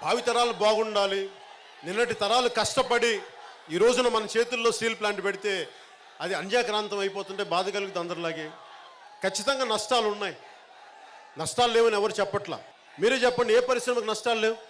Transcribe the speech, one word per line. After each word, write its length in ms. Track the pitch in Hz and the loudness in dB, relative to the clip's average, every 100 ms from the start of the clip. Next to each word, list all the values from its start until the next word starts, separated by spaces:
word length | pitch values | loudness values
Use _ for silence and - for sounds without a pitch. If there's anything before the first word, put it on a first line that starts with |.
భావితరాలు 500 | 151 233 240 233 240 185 | 0 0 2 2 2 2
బాగుండాలి. 580 | 208 214 220 208 196 196 196 - - - - - 151 | 2 4 2 2 0 0 -4 -10 -20 -20 -20 -16 -8
నిన్నటి 300 | 196 233 214 | -2 0 0
తరాలు 280 | 202 240 247 240 | 2 2 2 0
కష్టపడి 520 | - - 262 240 233 208 - - - - - | -2 0 0 2 2 0 -4 -18 -20 -20 -6
ఈ 40 | 160 | 4
రోజున 260 | 220 247 247 220 | 4 6 2 2
మన 120 | 208 220 | -2 0
చేతుల్లో 340 | 233 240 233 214 | 0 2 0 2
స్టీల్ 200 | 226 220 | -2 -2
ప్లాంట్ 220 | 208 202 190 | -2 -2 -2
పెడితే 260 | 190 208 190 143 - - - - - | -2 -4 -4 -4 -10 -20 -20 -20 -10
అది 100 | 160 185 | -6 -4
అంజాక్రాంతం 640 | 180 240 233 214 214 202 | 0 0 2 -2 -2 -4
అయిపోతుంటే 400 | 196 196 190 196 196 | -4 -4 -10 -8 -2
బాధ 120 | 170 190 202 | -2 -2 -4
కలుగుతుంది 280 | 196 185 | -4 -6
అందరిలాగే. 440 | 170 165 170 160 156 156 - - - - - - 190 | -6 -6 -6 -6 -10 -14 -20 -20 -20 -20 -20 -6 -6
ఖచ్చితంగా 420 | 190 208 269 254 | -4 -2 -2 0
నష్టాలు 340 | 214 - 247 214 | -2 0 0 0
ఉన్నాయి, 220 | 208 202 156 - - - - - - - - - - | -2 -6 -10 -18 -20 -20 -20 -20 -20 -20 -20 -20 -8
నష్టాలు 300 | 156 - 240 233 | -6 2 2 6
లేవని 220 | 233 214 | 4 4
ఎవరు 160 | 208 196 | 0 0
చెప్పట్లా. 380 | 196 202 196 139 - - - - | -2 -2 -6 -10 -12 -20 -20 -2
మీరే 180 | 196 262 247 | 0 4 2
చెప్పండి, 280 | 240 233 226 | 2 4 4
ఏ 20 | 247 | 4
పరిశ్రమకు 400 | 247 247 247 220 | 0 0 -2 -2
నష్టాలు 280 | 214 240 226 220 | -4 -2 0 0
లేవు? 120 | 226 - | -2 -10